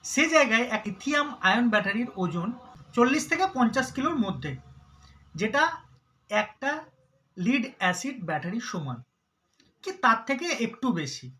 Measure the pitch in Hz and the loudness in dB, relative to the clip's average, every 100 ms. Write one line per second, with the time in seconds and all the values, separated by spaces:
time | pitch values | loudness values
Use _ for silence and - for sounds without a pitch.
0 | - - 320 311 262 226 247 214 208 190 | -2 0 4 4 4 2 0 -4 -6 -8
1 | 277 294 294 - 185 214 240 214 196 202 | -2 0 -2 0 2 4 4 2 0 -2
2 | 247 - 180 170 190 - - - - - | -4 -2 -2 -2 -4 -8 -16 -20 -4 2
3 | 247 302 - 330 381 254 233 269 247 - | 4 4 0 0 0 2 2 2 -2 -2
4 | 294 302 190 139 147 131 - - - - | -2 0 -2 -2 -6 -8 -14 -20 -20 -20
5 | - - - 156 214 277 320 - - _ | -20 -20 -18 -4 0 2 2 -2 -14 _
6 | _ _ _ 208 214 - 269 311 - _ | _ _ _ -2 -2 -4 -4 -4 -8 _
7 | _ _ _ - 180 269 220 - 185 180 | _ _ _ -2 2 2 0 0 0 0
8 | 269 254 170 151 165 226 - 185 139 120 | -6 -8 -4 -4 -2 -6 -6 -6 -6 -8
9 | - _ _ _ _ _ _ _ 381 381 | -12 _ _ _ _ _ _ _ -12 0
10 | - 330 - 262 349 277 226 - 254 170 | 2 2 0 -4 -2 -2 -2 -2 -2 0
11 | 143 - 127 | -4 -10 -14